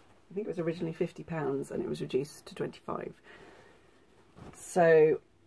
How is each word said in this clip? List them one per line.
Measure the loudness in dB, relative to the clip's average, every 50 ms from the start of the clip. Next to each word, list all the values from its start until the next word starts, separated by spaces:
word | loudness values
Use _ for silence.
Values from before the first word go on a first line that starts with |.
| -20 _ -20 _ _ _
I | -10
think | -8 -8 -6
it |
was | -6 -4
originally | -4 -4 -4 -4 -6 -6 -2
fifty | -2 -4 -4 -4 -8 -12
pounds | -8 -6 -4 -2 -2 -2 -2 -4 -4
and | -6 -6 -6
it | -6
was | -6 -6
reduced | -6 -2 -2 -2 -2 -2 -8 -16 -18 -18
to | -10
twenty-five. | -8 -8 -8 -8 -10 -10 -10 -8 -8 -8 -10 -14 -16 _ -20 -20 -20 -20 -20 -20 -20 -20 -20 -20 -20 _ -20 _ _ _ _ _ _ _ _ _ -20 -20 -20 -18
So | -16 -16 -2 2 4 6 8 8 8 8 8 6 2 -2 _ _ _ _